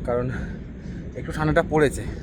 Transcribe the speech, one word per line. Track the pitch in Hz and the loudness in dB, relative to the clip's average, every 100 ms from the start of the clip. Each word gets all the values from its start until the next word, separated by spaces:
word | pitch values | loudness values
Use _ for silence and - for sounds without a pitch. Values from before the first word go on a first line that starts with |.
| - | -2
কারণ | 120 123 117 - - - - - - - - | 0 0 -4 -6 -6 -10 -10 -10 -10 -8 -8
একটু | - | -6
ঠান্ডাটা | - 156 151 165 | 0 4 4 4
পড়েছে। | 151 143 - - - | 4 4 2 -4 -6